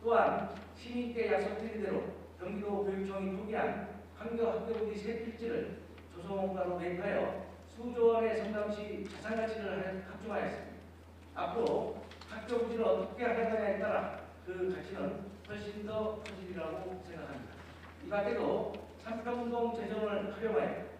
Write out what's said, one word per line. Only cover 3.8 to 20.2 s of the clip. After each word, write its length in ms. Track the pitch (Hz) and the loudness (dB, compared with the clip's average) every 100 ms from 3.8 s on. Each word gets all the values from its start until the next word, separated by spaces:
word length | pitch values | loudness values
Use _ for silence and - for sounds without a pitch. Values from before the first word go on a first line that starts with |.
| 202 - - - | -6 -10 -14 -8
판교 280 | 226 233 233 | -4 2 2
학교부지 520 | 220 220 220 214 202 | 2 0 0 0 -2
세 260 | 202 226 | -2 -2
필지를 540 | - - 233 - - - - - - | -4 -4 -2 0 -2 -6 -12 -16 -14
조성원가로 640 | 175 170 196 190 185 175 175 | -10 -4 0 2 2 0 2
매입하여 680 | 175 175 202 185 - - - - - | 0 0 0 2 2 0 -6 -12 -16
수조 420 | - 240 240 233 | -8 -4 6 8
원의 280 | 226 226 220 | 8 4 2
성남시 680 | 202 214 214 208 208 196 196 | 0 0 0 -2 -4 -4 -6
자산가치를 960 | - 214 226 220 220 202 190 190 190 - | -6 -2 0 0 0 -2 -2 -2 -4 -6
하-, 60 | |
합종하였습니다. 580 | 208 220 208 - - - - - - - - - | -8 -4 0 0 -2 -8 -12 -14 -18 -18 -18 -12
앞으로 600 | - - - - - - - - - - | -4 -2 2 4 4 2 -4 -8 -14 -10
학교 300 | 220 - 240 | -10 0 2
부지를 260 | 226 220 | 2 4
어떻게 400 | 214 190 190 - | 6 6 4 0
하느냐에 540 | 240 226 226 214 208 190 | 2 4 4 4 4 2
따라 420 | 196 190 - - - - | 4 2 2 -4 -10 -14
그 300 | 180 180 185 | -8 0 0
가치는 460 | 185 - 190 185 196 196 - - | 0 -2 -2 -2 -2 -8 -12 -8
훨씬 380 | 208 208 208 208 | -6 -6 -6 -2
더 300 | 220 214 208 | 0 0 -2
커지리라고 800 | - 190 180 180 160 185 185 185 | -6 -8 -6 -4 -4 -4 -4 -6
생각합니다. 500 | - 165 147 - 110 - - - - - | -8 -10 -8 -8 -10 -12 -14 -14 -16 -12
이 40 | - | -2
밖에도 640 | 208 - - - - - - - - | 2 2 2 2 2 0 -4 -10 -12
삼평동 720 | 220 226 233 240 233 233 233 | -6 -4 -2 0 0 2 2
재정을 600 | 214 - 214 214 202 | 0 -2 0 2 2